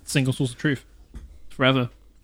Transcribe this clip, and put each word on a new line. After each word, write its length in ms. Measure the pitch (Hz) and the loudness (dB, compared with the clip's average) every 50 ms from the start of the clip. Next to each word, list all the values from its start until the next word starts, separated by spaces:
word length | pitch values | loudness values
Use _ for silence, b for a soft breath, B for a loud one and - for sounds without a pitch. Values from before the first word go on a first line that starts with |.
| - | -8
single 280 | - - 156 131 131 127 | -2 0 2 2 2 0
source 180 | - 143 123 | 0 -2 -4
of 60 | 120 | -2
truth. 280 | - - 156 135 - - - - - - - - - - - - - - - | -2 -2 0 0 -2 -4 -10 -20 -20 -20 -20 -18 -18 -18 -18 -18 -18 -18 -10
Forever. 400 | - - 131 131 135 131 123 117 - - - - - - | -4 2 2 4 4 4 2 -2 -4 -12 -20 -20 -20 -20